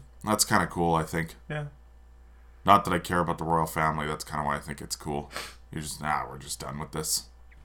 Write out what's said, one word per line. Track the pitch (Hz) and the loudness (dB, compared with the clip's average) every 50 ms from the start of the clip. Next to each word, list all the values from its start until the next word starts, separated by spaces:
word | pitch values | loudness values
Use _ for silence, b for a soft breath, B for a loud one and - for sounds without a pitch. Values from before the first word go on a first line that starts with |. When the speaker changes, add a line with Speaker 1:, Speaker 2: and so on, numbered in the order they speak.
| - - - - - | -10 -16 -16 -8 -2
Speaker 1:
That's | 107 107 101 - | 0 2 2 2
kinda | - 117 101 87 | 2 2 2 2
cool, | 85 - 92 85 85 82 | 0 0 2 2 4 4
I | 80 78 | 2 2
think. | - - 82 82 82 - - - - | 0 -2 -2 -2 -2 -6 -14 -12 -10
Speaker 2:
Yeah. | 151 151 151 143 - - - - - - - - - - - - - - - - - - - | -8 -8 -8 -10 -12 -16 -20 -20 -20 -20 -20 -20 -20 -20 -20 -20 -20 -20 -20 -20 -18 -2 6
Speaker 1:
Not | 95 95 87 - | 8 8 8 8
that | 90 90 | 6 0
I | 87 | 0
care | 85 - 92 87 | 2 2 2 2
about | 85 82 82 - | 4 2 0 -2
the | 82 | 0
royal | 78 82 80 80 | 2 4 4 2
family. | 80 - 80 80 78 78 76 76 | 2 2 2 2 2 2 0 -2
That's | 76 76 76 - | -2 -4 -4 -6
kinda | - 76 76 73 | -6 -4 -2 -2
why | 73 71 | 0 -2
I | 73 | -2
think | 76 82 71 71 76 | -4 -8 -10 -10 -6
it's | 69 - | -8 -8
cool. | - - 78 73 71 76 - B B B B B B B - - | -8 -6 -4 -4 -4 -4 -6 B B B B B B B -10 -8
You're | 78 76 | -8 -6
just, | 76 69 67 71 | -6 -8 -6 -2
"Nah, | 76 76 69 64 62 | 0 0 0 -2 -4
we're | 67 71 | -10 -12
just | 69 71 - - | -10 -8 -8 -8
done | 73 69 71 73 | -8 -8 -8 -8
with | 78 - - | -8 -6 -6
this." | 76 78 - - - - - - - - - - - | -6 -2 0 -2 -2 -2 -6 -18 -20 -20 -20 -20 -20